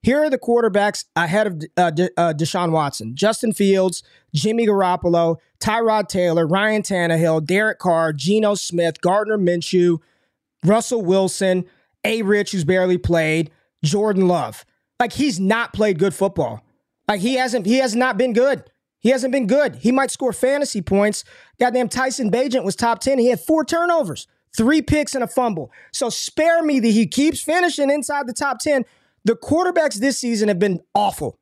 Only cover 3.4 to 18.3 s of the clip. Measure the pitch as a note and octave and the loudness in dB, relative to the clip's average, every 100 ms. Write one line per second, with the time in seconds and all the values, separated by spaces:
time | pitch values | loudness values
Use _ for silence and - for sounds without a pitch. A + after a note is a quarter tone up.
3.4 | A#3 - G3+ G3 F#3 F3 _ _ _ D3+ | -2 0 2 4 2 -2 _ _ _ -2
4.4 | G3 A#3 A3+ G3 F#3 F3+ F3+ E3+ E3 E3 | -2 0 2 2 2 0 2 2 2 -2
5.4 | _ _ - A3 A3+ G#3+ G3+ F#3 F3+ E3 | _ _ -2 0 2 0 -2 -2 0 2
6.4 | D#3+ F#3+ G#3+ G#3+ - F#3+ E3+ E3 E3 D#3+ | 2 2 2 0 -2 -2 0 2 2 0
7.4 | D3+ F#3+ G#3+ - F#3 E3 D#3+ D3 D3 G#3+ | 0 0 0 -2 0 2 0 -2 0 2
8.4 | G#3+ G3+ - E3+ E3+ D#3 F3+ G3 G#3 G#3+ | 2 -2 -4 -2 -2 0 0 0 0 0
9.4 | F3+ F3 - F#3 F3 E3+ _ _ _ _ | 0 -2 0 2 2 0 _ _ _ _
10.4 | _ _ D#3+ A3 A3+ A#3 F3 F#3+ F#3+ - | _ _ 2 2 0 -4 2 2 2 0
11.4 | F#3+ F#3 F3+ _ _ _ G#3 A3+ G3 G#3 | 0 0 -4 _ _ _ -4 -2 0 0
12.4 | G3+ G3 D#3 F#3 F#3 F3+ F3+ E3+ D#3 D#3+ | 0 -4 0 2 2 0 2 0 2 0
13.4 | D#3 _ _ _ D3+ G3+ G#3+ F#3+ F3+ F3 | -2 _ _ _ -2 0 0 2 2 2
14.4 | A#2 - - _ _ _ A#3+ - D4 F3+ | -2 -10 -20 _ _ _ -4 0 -2 0
15.4 | F#3+ A3+ A#3 - G#3+ E3+ G3 - G3 F#3 | 0 0 -2 -2 -2 2 -2 0 -4 -2
16.4 | C3 G#2+ _ _ _ _ - G#3 G#3+ B3 | -6 -6 _ _ _ _ -6 -2 -2 -2
17.4 | B3+ A#3 F#3+ B3+ C4 A3 B3+ G3+ C4 | -2 -2 0 2 2 0 -2 0 0